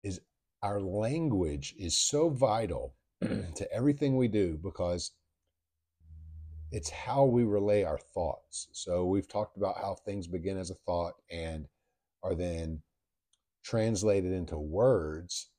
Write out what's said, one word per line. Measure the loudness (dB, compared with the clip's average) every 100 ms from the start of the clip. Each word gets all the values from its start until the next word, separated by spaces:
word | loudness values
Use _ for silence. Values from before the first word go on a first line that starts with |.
is | -8 -10 _ _ _ _
our | -2 -2
language | 0 0 0 0 2 2 2 -2 -8 -8
is | -2 2
so | 2 4 2
vital | 4 2 2 0 -4 -6 -12 _ _
<clears throat> | -4 -2 -6 -8
to | -6
everything | 0 2 2 2 4
we | 4
do | 4 2 0
because | -6 -4 -2 -2 -4 _ _ _ _ _ _ _ _ _ -20 -20 -18 -16 -16 -14 -8
it's | -8 -8
how | -8 -2 6 6
we | 8
relay | 4 4 4 4
our | 4 -2
thoughts. | -6 -4 -4 -4 _ -14 -12
So | -12 -2 0 4
we've | 2 0
talked | -4 -4 -2
about | -2 -2
how | -4
things | -6 -6 -6 -6
begin | -4 -4 -4
as | -6
a | -8
thought | -4 -2 -2 -6 _
and | -8 -6 -6 -10 _ _ _ _ _
are | -4
then | -2 -2 -4 -6 -8 -12 _ _ _ _ _ _ _
translated | -4 0 2 2 2 2 2
into | -2 -4 -6
words | -4 2 4 4 2 -6 -8 -12 -12